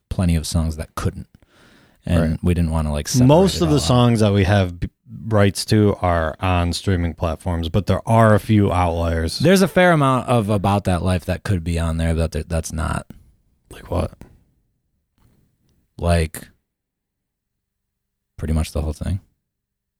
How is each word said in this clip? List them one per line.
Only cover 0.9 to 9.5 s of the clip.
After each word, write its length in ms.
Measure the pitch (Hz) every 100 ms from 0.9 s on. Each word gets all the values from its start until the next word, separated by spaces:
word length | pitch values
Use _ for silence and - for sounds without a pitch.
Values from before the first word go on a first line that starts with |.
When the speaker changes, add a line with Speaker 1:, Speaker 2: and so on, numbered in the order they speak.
Speaker 1:
couldn't. 320 | - - - - _ _ _ _ _ _ _
And 280 | - 85 80
Speaker 2:
Right. 80 | 80
Speaker 1:
we 100 | 90
didn't 180 | 85 85
wanna, 200 | 80 76
like, 160 | 73 76
separate 200 | 131 123
Speaker 2:
Most 280 | 156 190 -
Speaker 1:
it 60 |
Speaker 2:
of 60 | 170
the 60 | 147
Speaker 1:
all 40 |
out. 60 | -
Speaker 2:
songs 340 | 123 120 113
that 140 | 107
we 100 | 101
have 340 | 98 104 92 87
b-, 120 | - _ - 113 113
rights 360 | 107 101 -
to 320 | - 110 104 -
are 340 | 90 85 80 -
on 340 | 95 90 87
streaming 400 | 85 - 90 85
platforms, 560 | 78 85 78 - 85 82
but 160 | 107 90
there 200 | 95 -
are 280 | 113 113
a 60 | 107
few 300 | - 107 98
outliers. 680 | 87 87 85 85 82 82 -
Speaker 1:
There's 240 | 151